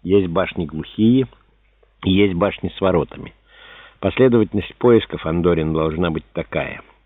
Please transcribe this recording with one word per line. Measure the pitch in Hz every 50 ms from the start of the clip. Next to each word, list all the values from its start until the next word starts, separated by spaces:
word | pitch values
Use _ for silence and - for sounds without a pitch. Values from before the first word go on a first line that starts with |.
| _
Есть | 87 95 101 95 90
башни | 82 92 92 - - - 87
глухие, | 73 76 78 76 - - - 107 113 123 131 131 120 - _ _ _ _ _ _ _ _ _ _ _ _ _ -
и | 95
есть | 95 95 104 101 92
башни | 85 98 101 - - - 90 -
с | -
воротами. | 98 95 92 85 69 - - - - - _ _ _ _ _ - - - - - - - _ _
Последовательность | - 98 - - 131 131 117 117 107 92 - 104 - - -
поисков, | _ - 123 120 113 - - - 85 -
Андорин, | 80 82 87 85 87 87 82 78 78 80
должна | 78 78 80 78 78 90 85
быть | 78 78 - _ _
такая. | 85 80 - - 78 69 - - - - _ _ _ _